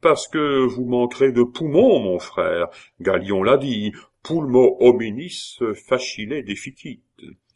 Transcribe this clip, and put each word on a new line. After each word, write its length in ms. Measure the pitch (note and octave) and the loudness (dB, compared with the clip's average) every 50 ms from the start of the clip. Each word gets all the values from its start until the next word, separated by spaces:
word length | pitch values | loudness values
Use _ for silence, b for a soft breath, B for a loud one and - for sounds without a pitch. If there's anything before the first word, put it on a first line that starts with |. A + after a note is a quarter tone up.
« 0 | |
Parce 260 | - E3+ D3+ - - | 4 2 2 2 0
que 380 | - - D#3 D3+ D3 C#3 C3+ C3 | -8 -4 -4 -2 0 0 2 0
vous 200 | B2 A2 B2 B2+ | 0 0 -4 -6
manquerez 460 | B2 B2 B2 B2 A#2+ B2 - C3+ C3+ | -2 0 0 0 -2 0 2 2 2
de 140 | B2 A#2+ A#2+ | 4 2 2
poumons, 560 | B2 - - D#3+ D#3 C#3 E3 A#3 C4 G#3 C#3 | 0 0 -8 -6 0 2 4 4 6 4 2
mon 180 | A2 F#2+ F2+ F2 | 2 -2 -4 -4
frère. 480 | - - - - F2 E2 F2 E2+ E2+ E2+ B B B B B _ | -6 -8 -6 -4 -2 -2 0 -2 -4 -4 B B B B B _
Galion 440 | F2+ F#2 F#2+ F#2 F#2 G2 G2+ F#2+ F#2+ | -4 -2 -2 -2 -2 -2 -2 0 2
l'a 120 | G#2+ C3 | 2 2
dit, 360 | C3 C3 C#3 B2 G#2+ G#2 G#2 G2+ B B B B _ _ | 2 2 -2 -6 -4 -4 -6 -8 B B B B _ _
pulmo 540 | - D#3+ E3+ D#3 C3+ B2 B2+ B2+ B2 B2+ - | -6 -4 -4 -4 2 4 4 4 4 4 6
hominis 800 | - B2 B2 A#2+ A2+ A2+ G2+ A#2+ D#3+ F3+ - - - - - - A#2+ A2+ G#2 - _ | 4 4 6 4 0 -6 -6 -10 -10 -12 -12 -14 -14 -16 -10 -6 -6 -6 -6 -8 _
facile 560 | _ C3+ B2+ B2+ - - - G#2+ G#2 C#3 D3+ B2 | _ -2 -2 -2 -6 -10 -12 -10 -8 -8 -8 -6
deficit. 600 | G2 G2+ G2 - - - _ - D#3 B2+ - _ _ _ _ - C#2+ C#2+ _ _ _ _ | -8 -10 -10 -10 -16 -18 _ -18 -18 -18 -18 _ _ _ _ -20 -20 -20 _ _ _ _